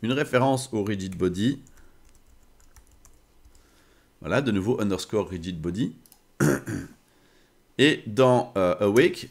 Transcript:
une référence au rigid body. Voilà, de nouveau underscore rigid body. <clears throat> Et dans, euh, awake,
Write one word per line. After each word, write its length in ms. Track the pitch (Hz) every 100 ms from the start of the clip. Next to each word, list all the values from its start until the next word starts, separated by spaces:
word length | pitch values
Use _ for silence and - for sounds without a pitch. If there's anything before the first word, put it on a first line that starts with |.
une 100 | 113
référence 580 | 135 147 127 135 131 -
au 120 | 110
rigid 320 | 101 101 95
body. 440 | 87 90 90 120 - - - - - - - _ - _ _ - - _ _ - - _ _ - - _ _ _ _ _ _
Voilà, 220 | 78 117
de 100 | 131
nouveau 280 | 98 104 127
underscore 500 | 101 92 - 107 92
rigid 300 | 92 87 85
body. 360 | 85 95 185 - _ _ _ -
<clears throat> 60 | 147 - - 104 - - _ _ _ _ _ _ _ -
Et 260 | 147 156
dans, 480 | 110 104 127 123 - 98
euh, 180 | 90 -
awake, 500 | 101 117 - - -